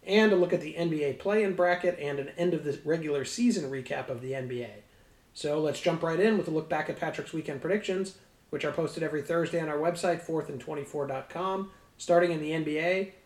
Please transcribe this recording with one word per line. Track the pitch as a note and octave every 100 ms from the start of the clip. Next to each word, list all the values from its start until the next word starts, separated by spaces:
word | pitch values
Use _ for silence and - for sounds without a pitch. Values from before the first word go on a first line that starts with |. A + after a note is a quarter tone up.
and | - G3+ G#3+
a | F#3
look | F3+
at | F3+
the | D3+ E3
N | E3+
B | D#3
A | C#3+
play-in | C3 G3 G#3+ G3+
bracket | F3 F3 F3 F3+ E3+
and | D3 C#3
an | C#3 -
end | F3
of | D#3+
the | C#3+ C#3
regular | D3 E3 D3+ C#3+
season | B2+ - A#3+ G3+ C#3
recap | C3+ B2+ C#3 C3
of | A#2+
the | B2+
N | C3+ B2+
B | A#2+
A. | A#2 - - _ _ _ _
So | - D3 D3+
let's | D#3 C#3
jump | F3 E3
right | E3 E3
in | G#3+ G#3
with | E3
a |
look | D#3 D#3
back | D#3 D#3
at | D3+
Patrick's | D#3+ D3+ C#3+
weekend | D#3+ D3 C#3
predictions, | D#3+ G#3 G#3 F#3 F#3+ - _ _ _
which | D3
are | D3+
posted | C#3+ D#3+ -
every | D#3 D3+
Thursday | C#3 E3+ E3 E3+
on | D#3
our | D3
website, | D#3+ E3+ F#3 E3+
fourth | E3+ D#3+ D3+
and | C#3
twenty-four | - D3+ C#3 D3 C#3
dot | C3+ -
com, | E3 F#3+ F#3+ G3 - - _
starting | - F3 F3
in | D#3+
the | D3+
N | D#3+
B | D3+ D3+
A | E3+ F#3+ G3+ -